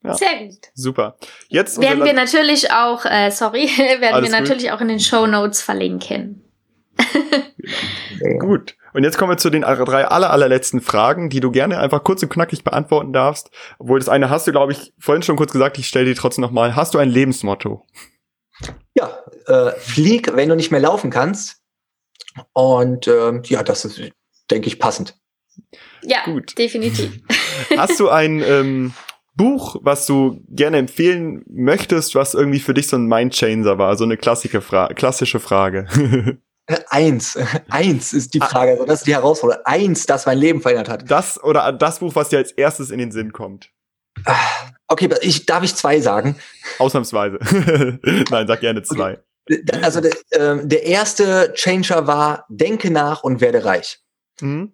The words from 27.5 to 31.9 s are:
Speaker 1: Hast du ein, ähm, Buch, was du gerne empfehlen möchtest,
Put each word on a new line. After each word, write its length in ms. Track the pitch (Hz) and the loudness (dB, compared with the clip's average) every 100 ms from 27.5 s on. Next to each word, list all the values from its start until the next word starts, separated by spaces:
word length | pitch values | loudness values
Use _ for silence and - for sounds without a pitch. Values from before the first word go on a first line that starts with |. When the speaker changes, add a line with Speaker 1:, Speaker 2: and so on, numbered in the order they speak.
| - 127 294 | -8 -2 0
Speaker 1:
Hast 240 | 170 170 | 2 2
du 80 | 202 | 4
ein, 340 | 160 156 156 151 | 4 2 0 2
ähm, 480 | 139 135 131 127 123 - - _ | 2 2 -2 -4 -8 -20 -20 _
Buch, 420 | - 214 277 - - | 0 2 2 -4 -4
was 240 | - 143 - | 0 0 2
du 340 | 139 135 - - | 2 2 0 -14
gerne 300 | - 147 156 | 0 2 2
empfehlen 640 | 127 - 170 180 165 - - | 0 0 2 2 -4 -10 -14
möchtest, 680 | - 127 180 - | -2 2 2 2